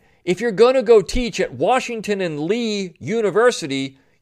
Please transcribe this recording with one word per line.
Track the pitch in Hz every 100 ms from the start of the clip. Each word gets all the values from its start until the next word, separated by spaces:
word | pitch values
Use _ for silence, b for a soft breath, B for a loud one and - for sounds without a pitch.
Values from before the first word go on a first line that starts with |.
| b b -
if | 175
you're | 233
gonna | 185 233 262
go | 220 226
teach | 185 254 240 -
at | 180
Washington | 120 170 254 - 226 202 202
and | 180 147
Lee | 156 226 226 208 185 -
University, | 123 226 208 175 240 - 156 135 135 131 b b